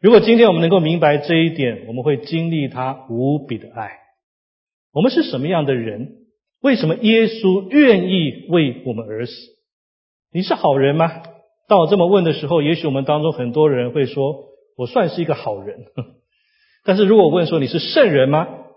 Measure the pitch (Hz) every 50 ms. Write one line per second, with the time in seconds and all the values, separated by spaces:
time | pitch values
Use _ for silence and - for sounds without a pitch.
0 | - 196 240 208 - 226 226 226 233 214 180 165 170 165 190 185 160 156 165 175
1 | 160 151 147 147 147 - 170 160 165 165 147 139 139 120 110 101 104 104 113 127
2 | 123 151 147 143 147 - 165 165 165 165 165 156 143 131 131 127 127 131 131 127
3 | - - 117 117 127 139 147 151 143 - - - - - - 120 107 101 - -
4 | _ _ _ _ _ _ _ _ _ _ _ _ _ _ _ _ _ _ _ 147
5 | 190 262 - 349 302 - - 131 135 156 185 165 147 139 135 123 113 110 104 104
6 | 123 - - _ _ _ _ _ _ _ _ _ - 285 262 214 - 156 165 226
7 | 233 214 226 226 226 202 - - - 190 185 196 190 190 254 294 294 262 220 185
8 | 180 185 190 185 160 139 120 - - - 160 175 156 135 117 - - 131 117 110
9 | 113 107 107 107 120 120 - - - _ _ _ _ _ _ _ _ _ _ _
10 | _ _ _ _ _ _ _ 165 190 - 330 - - 151 143 139 135 139 143 160
11 | 165 170 160 - - - - _ _ _ _ _ _ _ 214 196 165 151 208 196
12 | 170 175 202 196 175 165 147 - - 139 170 165 143 147 165 160 - 156 139 135
13 | 135 143 147 151 151 165 151 123 127 120 117 151 156 151 139 123 123 123 - 151
14 | 139 127 - 143 135 139 147 - - - - _ _ _ _ - 127 120 - 262
15 | 202 160 - - 170 160 147 - - - 104 98 98 101 - - 113 _ _ -
16 | 120 - _ _ _ _ _ _ _ _ _ _ _ _ _ _ _ - 185 190
17 | 214 185 220 220 185 156 147 180 170 135 170 160 139 120 - - - - - 330
18 | 277 208 151 139 131 135 143 156 175 - - - - - _